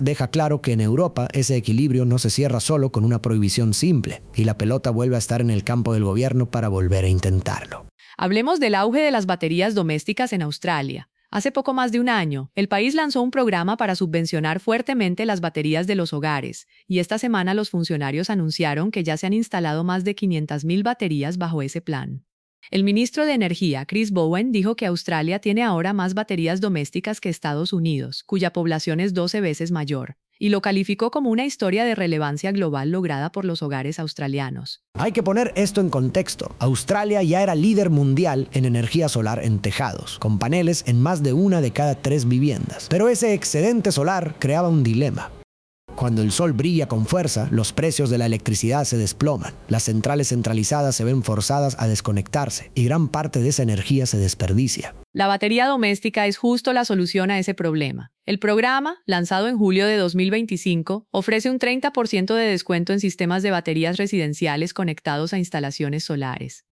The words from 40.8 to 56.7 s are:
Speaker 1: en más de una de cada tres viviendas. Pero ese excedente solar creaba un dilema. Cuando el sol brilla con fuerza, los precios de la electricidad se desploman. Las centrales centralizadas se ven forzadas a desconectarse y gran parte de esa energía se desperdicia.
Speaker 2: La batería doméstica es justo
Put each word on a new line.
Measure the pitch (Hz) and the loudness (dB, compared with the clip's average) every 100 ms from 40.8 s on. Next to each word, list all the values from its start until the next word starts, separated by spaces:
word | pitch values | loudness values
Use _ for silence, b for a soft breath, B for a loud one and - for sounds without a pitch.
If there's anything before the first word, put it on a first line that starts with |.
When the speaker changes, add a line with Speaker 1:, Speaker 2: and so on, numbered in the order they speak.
| - | 2
Speaker 1:
en | 120 | 2
más | 143 175 | 2 2
de | 143 | 2
una | 135 196 175 | 4 4 4
de | 127 | 2
cada | 101 147 135 | 2 0 0
tres | 135 147 120 | 0 2 2
viviendas. | 123 143 107 - - - | 2 2 0 -4 -8 -2
Pero | 180 226 | 2 4
ese | 214 233 | 4 2
excedente | 202 - 151 202 240 190 | 0 0 0 2 2 0
solar | 139 156 190 156 - | 0 0 0 -4 -2
creaba | 135 156 175 | 0 2 2
un | 160 | 4
dilema. | 117 113 143 - - - - _ _ _ - | 4 2 0 -2 -8 -14 -20 _ _ _ -12
Cuando | - 120 110 | -4 0 2
el | 107 | 2
sol | - 170 | 2 0
brilla | 117 160 165 123 | 0 0 0 0
con | 113 107 | 0 0
fuerza, | 180 160 110 110 | 0 0 -2 0
los | 113 107 | 0 0
precios | - 160 - 135 | 0 0 2 2
de | 120 | 2
la | 117 | 2
electricidad | 110 - 104 113 139 | 0 0 0 2 2
se | 143 117 | 2 0
desploman. | 101 - 147 127 - - - | 0 0 0 0 -4 -8 -2
Las | 113 | 0
centrales | - 110 127 147 135 | 2 0 0 0 0
centralizadas | 120 110 110 104 147 139 - | 0 0 0 0 0 0 0
se | |
ven | 117 135 | 0 0
forzadas | 113 107 104 139 139 123 | 0 0 0 0 0 0
a | 113 | 0
desconectarse | 107 - 101 98 147 127 - - | 0 0 -2 0 -2 -2 -6 -6
y | - | 0
gran | 120 160 147 | 2 2 0
parte | 151 151 131 | -2 -2 0
de | 127 | 2
esa | 143 | 2
energía | 117 101 - 139 | 0 0 2 2
se | 127 107 | 2 2
desperdicia. | 95 - 92 101 131 - - - - | 0 0 0 2 0 -2 -8 -14 -8
Speaker 2:
La | - 196 | -2 0
batería | 196 208 233 262 | 2 2 2 2
doméstica | 269 208 202 226 214 202 | 2 2 0 -2 0 0
es | 196 | 2
justo | 240 240 254 | 0 2 2